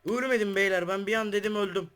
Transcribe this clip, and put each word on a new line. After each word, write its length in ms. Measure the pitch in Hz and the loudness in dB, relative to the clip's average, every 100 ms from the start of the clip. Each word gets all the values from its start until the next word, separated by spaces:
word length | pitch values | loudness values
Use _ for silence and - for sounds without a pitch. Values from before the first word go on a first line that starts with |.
| - | -2
Ölmedim 500 | 240 262 240 208 196 | -2 2 2 2 2
beyler. 320 | 196 185 175 | 2 2 0
Ben 200 | 190 202 | -2 0
bir 60 | |
an 180 | 226 214 | 0 0
dedim 240 | 208 208 208 | -2 -2 -2
öldüm. 360 | 202 185 170 | -2 -2 -6